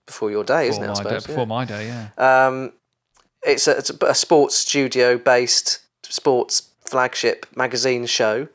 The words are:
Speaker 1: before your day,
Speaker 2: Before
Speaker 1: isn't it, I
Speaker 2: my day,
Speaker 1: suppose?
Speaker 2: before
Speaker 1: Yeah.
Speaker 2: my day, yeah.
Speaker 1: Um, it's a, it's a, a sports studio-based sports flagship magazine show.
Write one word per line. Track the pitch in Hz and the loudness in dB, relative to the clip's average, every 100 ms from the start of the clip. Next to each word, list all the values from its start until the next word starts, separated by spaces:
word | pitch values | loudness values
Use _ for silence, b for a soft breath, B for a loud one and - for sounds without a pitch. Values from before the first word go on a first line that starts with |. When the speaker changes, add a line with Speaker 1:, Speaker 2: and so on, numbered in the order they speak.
| - | -20
Speaker 1:
before | - 107 | -6 -4
your | 104 | -2
day, | 104 151 127 | 0 0 0
Speaker 2:
Before | 104 | -2
Speaker 1:
isn't | |
it, | 104 | -4
I | |
Speaker 2:
my | 101 | -6
day, | 101 107 | -4 -6
Speaker 1:
suppose? | - | -6
Speaker 2:
before | 147 | -6
Speaker 1:
Yeah. | |
Speaker 2:
my | 113 113 123 | -4 -4 -6
day, | 104 110 | -8 -8
yeah. | 120 107 - 131 131 131 | -10 -12 0 4 4 4
Speaker 1:
Um, | 131 131 - _ _ _ _ _ _ | 0 -8 -14 _ _ _ _ _ _
it's | - 143 - | 0 2 2
a, | - | 2
it's | - | -2
a, | - - | 0 0
a | |
sports | 131 - 156 - - | 0 4 4 4 0
studio-based | - 143 131 127 123 120 131 123 123 - - - _ _ | -2 0 0 2 2 4 4 2 2 0 0 -6 _ _
sports | - - 147 123 - - - _ - | -12 -2 0 0 0 -4 -6 _ -6
flagship | 127 127 - 120 - - | -2 -2 0 -2 -2 -6
magazine | - 127 120 131 123 120 | -4 -4 -2 -2 -2 -2
show. | - 113 110 151 | 0 0 0 -6